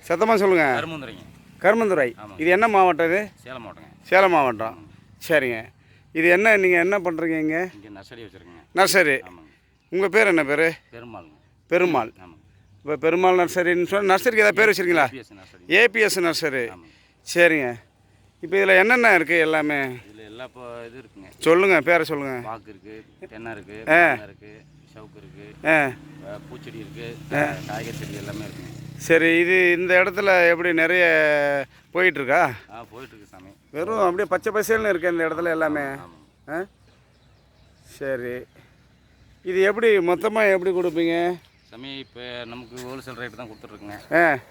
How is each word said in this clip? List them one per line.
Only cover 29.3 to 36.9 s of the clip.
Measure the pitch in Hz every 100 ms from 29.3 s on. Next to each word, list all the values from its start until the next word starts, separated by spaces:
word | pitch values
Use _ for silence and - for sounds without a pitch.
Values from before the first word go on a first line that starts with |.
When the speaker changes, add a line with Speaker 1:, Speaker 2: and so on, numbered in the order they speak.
| 165
Speaker 1:
இது | 175 185 180
இந்த | 175 180 180
இடத்துல | 190 185 202 185 170
எப்படி | 170 175
நிறைய | 160 165 180 175 160 151 147 143 143 135 _ _
போயிட்டு | 170 185 139
இருக்கா? | 127 151 160 110 -
Speaker 2:
ஆ, | 107 110
போயிட்டு | 110 135 113
இருக்கு | 98 92
சாமி. | 95 - _
Speaker 1:
வெறும் | 147 180 220
அப்படியே | 185 180 202
பச்சை | 180 220
பசேல்னு | 208 208 220 220
இருக்கு | 180 175
இந்த | 170 160
இடத்துல | 160 170
எல்லாமே. | 160 160 151
Speaker 2:
ஆமாங்க. | 139 139 87 80 147 _ -
Speaker 1:
ஆ? | 156 196 _ _